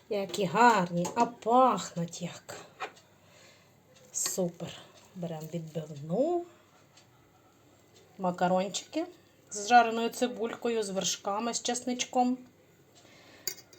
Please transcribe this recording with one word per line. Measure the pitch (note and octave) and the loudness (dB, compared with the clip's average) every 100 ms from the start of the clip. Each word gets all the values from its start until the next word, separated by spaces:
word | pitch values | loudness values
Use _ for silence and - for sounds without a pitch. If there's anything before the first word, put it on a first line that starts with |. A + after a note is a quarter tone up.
| - | -8
які | G3+ G3 F3 F#3 | -6 -4 -2 0
гарні, | G3+ A#3+ G#3+ F3 E3+ F3+ - | 6 8 6 2 0 0 0
а | A#3 | 0
пахнуть | - A3 B3 B3+ G3 - F3 E3+ - | 0 4 6 6 4 -2 -6 -6 -6
як. | F3 - - - - - - - - _ - - - - - _ _ - - | -10 -12 -16 -16 -16 -12 -12 -14 -20 _ -20 -20 -20 -20 -20 _ _ -20 -12
Супер. | - - - F3 - E3+ - - - - F#3 | -6 -4 -2 -4 -4 -12 -12 -18 -20 -20 -10
Беремо | E3+ D#3 D#3 | -10 -8 -8
відбивну, | E3+ D#3+ E3 D#3 C#3+ D#3 G3 D#4 F4 F4 - _ - _ - - _ _ _ _ _ _ - _ - - - | -10 -8 -8 -10 -10 -4 0 0 0 -4 -14 _ -20 _ -20 -20 _ _ _ _ _ _ -20 _ -20 -20 -6
макарончики | F#3 F3 F3+ F#3 G3 - - D#4 F4 - - _ - | -4 0 2 2 0 -6 -6 -6 -6 -10 -20 _ -12
з | G#3 G#3 | -8 6
жареною | A#3+ A3+ A3+ A#3 | 6 6 2 -4
цибулькою, | - B3 B3 A#3 - A#3+ A3+ | -2 -4 -2 -6 -4 -2 -2
з | G3+ | -2
вершками, | F#3+ F3+ - G#3 G3+ A#3 | -2 -2 -4 -4 -2 -2
з | A3+ | -2
чесничком. | - A#3+ - B3 - B3+ B3 B3+ - - - - _ - - - - - - - - | -4 -4 -4 -4 -2 2 2 0 -8 -20 -20 -20 _ -20 -20 -20 -20 -14 -12 -12 -16